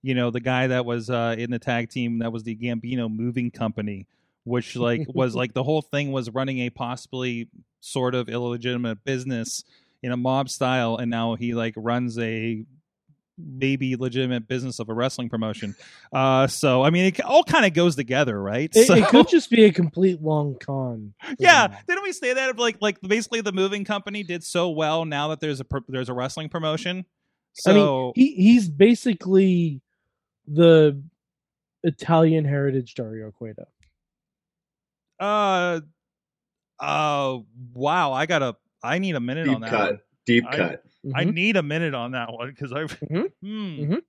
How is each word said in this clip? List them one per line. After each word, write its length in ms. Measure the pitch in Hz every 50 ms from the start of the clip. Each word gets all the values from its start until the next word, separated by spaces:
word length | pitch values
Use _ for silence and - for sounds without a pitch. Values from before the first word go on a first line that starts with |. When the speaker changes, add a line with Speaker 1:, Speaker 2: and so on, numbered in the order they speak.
Speaker 1:
you 120 | - 131 131
know, 160 | 123 123 120
the 100 | 113 123
guy 280 | 120 131 127 127 131 131
that 160 | 127 127 123
was, 240 | 120 120 120 110 113
uh, 240 | 127 117 117 117 117
in 140 | 110 117 120
the 80 | 123 117
tag 300 | - - 120 117 117 110
team 300 | - 131 120 117 117 117
that 120 | 117 117
was 120 | 113 117 107
the 100 | 117 113
Gambino 540 | 110 120 120 120 113 113 120 131 127 117 113 110
Moving 360 | 110 113 123 117 127 123 120
Company, 560 | - - 120 110 107 - 104 104 101 98 98 _ _ _ _ _ _ _ _
which, 320 | 117 120 123 113 - -
like, 260 | 123 120 120 120 135 156
Speaker 2:
<laughs> 80 | 143 131
Speaker 1:
was, 200 | 131 131 127 110
like, 200 | 120 127 117 -
the 80 | 131
whole 180 | 127 135 156 156
thing 320 | 147 _ - 143 143 139
was 160 | 135 135 120 117
running 300 | 110 131 135 135 135 127
a 100 | 123 120
possibly 800 | - - 127 120 127 127 - _ - 127 127 127 120 117 117 - _ - _ _ _ _
sort 340 | - - - 131 127 123 127
of 140 | 127 120 113
illegitimate 720 | 113 120 123 120 120 117 117 127 123 120 123 117 110 101 _
business 600 | 139 135 127 127 135 127 117 113 113 - - - _ _ _ _ _ _ _
in 100 | - 123
a 40 | 123 123
mob 320 | 123 131 131 135 139 127
style, 460 | - - 143 127 131 127 120 113 113
and 140 | 113 123 117
now 240 | 117 113 113 117 113
he, 200 | - 120 120 117
like, 180 | 117 113 113 107
runs 420 | 110 107 117 120 123 123 120 110 117
a 480 | 117 110 113 113 110 113 113 107 110 _ 131 151 _ _ _ _ _ _ _ _ _ _ _
maybe 600 | - 165 156 135 131 135 135 139 131 135 131 127
legitimate 500 | 120 131 127 117 131 131 127 127 120 110
business 320 | _ 127 127 127 131 117 -
of 100 | 113 107
a 60 | 113
wrestling 340 | 117 123 131 - - 123 113
promotion. 460 | - 113 110 110 104 - - 101 101 _ - - - - - _
Uh, 340 | - 135 131 135 131 131 135
so, 360 | 131 - - - 139 127 127 131
I 60 | 151
mean, 160 | 165 175 185
it 140 | 190 185 -
all 200 | - - 254 320
kinda 260 | 359 - - 330 240 190
goes 260 | 156 160 170 175 147
together, 440 | 131 139 117 127 135 151 123 107 101
right? 300 | 98 98 104 123 151 160 -
Speaker 2:
It, 100 | 220 233
Speaker 1:
So 80 | - 269
Speaker 2:
it 140 | 226 202 -
could 200 | 233 269 311 -
just 220 | 370 320 - -
be 140 | 233 226 220
a 80 | 208
complete 500 | 170 - 175 151 _ 170 185 190 180 156
long 340 | 156 156 156 151 147 143 131 120
con 540 | - - 139 135 131 127 120 110 107 104 104 _
for 140 | - - 285 -
Speaker 1:
Yeah, 260 | 381 359 330 277 226
Speaker 2:
them. 120 | - 101 98 - -
Speaker 1:
didn't 160 | 349 392 403
we 80 | 392
say 200 | 339 - - 247 254
that? 160 | 262 262 262
Of, 80 | 254 220
like, 160 | 240 233 214 -
like, 200 | 208 214 196 _
basically 400 | - 185 208 233 220 - 233 226
the 100 | 208 202
moving 320 | 185 190 190 196 202 208 196
company 380 | - 214 202 196 208 202 208
did 220 | 202 165 175 170 160
so 260 | - - 175 170 180
well, 340 | 160 151 160 151 160 165 165
now 240 | 160 147 143 147 151
that 120 | 160 -
there's 180 | - 156 143 131
a 60 | 131
pro-, 160 | _ - 139 131 -
there's 200 | 131 127 127 117
a 60 | 127
wrestling 340 | 123 123 135 - 165 156 151
promotion. 580 | - 170 160 156 156 156 - 180 180 185 180 _ _ _ _ _ _ _ _ _ _ - -
Speaker 2:
I 60 | 185
mean, 100 | 196 208 202
Speaker 1:
So 260 | 147 135 131 131 123 -
Speaker 2:
he, 200 | 233 262 285 294
he's 320 | 180 185 214 240 247 202 170
basically 1120 | 147 143 196 233 240 - - 254 202 - - 185 190 190 196 190 180 175 170 160 143 127 _ _ _ _ _ _ _ _ _ _ _ _ _
the 560 | - 147 156 170 165 165 160 156 151 143 143 139 165 _ _ _ _ _ _ _ _ _ _ _ _ _ _
Italian 640 | - 170 147 _ - - 165 160 165 160 160 160 151
heritage 500 | 139 143 143 139 139 131 135 123 120 -
Dario 380 | - 120 110 110 110 107 107
Cueto. 340 | 104 _ 120 110 107 - - _ _ _ _ _ _ _ _ _ _ _ _ _ _ _ _ _ _ _ _ _ _ _ _ _ _ _ _ _ _ _
Speaker 1:
Uh, 600 | 185 202 208 214 208 196 190 180 175 180 170 165 156 156 _ _ _ _ _ _ _ _ _ _ _ _ _ _ _ _ _ _
uh, 580 | - 147 147 151 156 151 147 143 139 135 131 123 107 _ 113 123 127 120
wow, 400 | 120 123 131 147 160 180 165 143
I 140 | 131 131 151
gotta, 300 | 151 175 151 135 123 110 _ _ _ _ _
I 160 | - 120 147 180
need 160 | 190 190 165
a 60 | 139
minute 240 | 120 123 135 156 165
Speaker 3:
Deep 80 | 143 131
Speaker 1:
on 40 | 113
that 80 | 113 110
Speaker 3:
cut. 200 | 117 110 104 90
Speaker 1:
one. 80 | 104 - _ _ _ _ _
Speaker 3:
Deep 180 | - 120 117 117 117
Speaker 1:
I 80 | 135
Speaker 3:
cut. 260 | 147 92 82 - - _ _ _ _ - 139 131
Speaker 1:
I 100 | 139 170
Speaker 2:
Mm-hmm. 60 | 180 185
Speaker 1:
need 220 | 165 185 220 202
a 60 | 190
minute 320 | 160 143 151 160 170 156 135
on 180 | 123 117 123
that 200 | 131 127 117 113
one, 220 | 113 113 120 131 139
'cause 180 | _ 143 131
I've 260 | 120 143 160 151 - -
Speaker 2:
Mm-hmm. 220 | 151 - 156 175 277 392 _ _ -
Speaker 1:
hmm. 340 | 196 214 220 208 190 160 156
Speaker 2:
Mm-hmm. 160 | 151 147 185 330 339